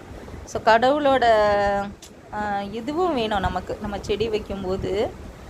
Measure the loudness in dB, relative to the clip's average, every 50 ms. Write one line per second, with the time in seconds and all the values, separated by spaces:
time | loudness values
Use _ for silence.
0 | -8 -14 -18 -18 -16 -16 -16 -16 -12 -10 -8 0 4 6 6 6 6 4 4 4
1 | 4 4 4 4 6 6 6 6 6 4 4 4 2 2 2 0 -2 -4 -8 -14
2 | -18 -20 -20 -20 -16 -10 -8 -6 -4 -2 -2 -4 -4 -6 -8 -8 -6 -4 -2 0
3 | 0 0 0 0 0 0 0 0 0 0 -2 -2 -4 -6 -8 -6 -6 -6 -6 -6
4 | -4 -2 -2 0 0 0 -2 -2 -4 -6 -8 -6 -4 -4 -4 -2 -2 -2 0 0
5 | -2 -2 -4 -8 -14 -16 -16 -16 -16 -16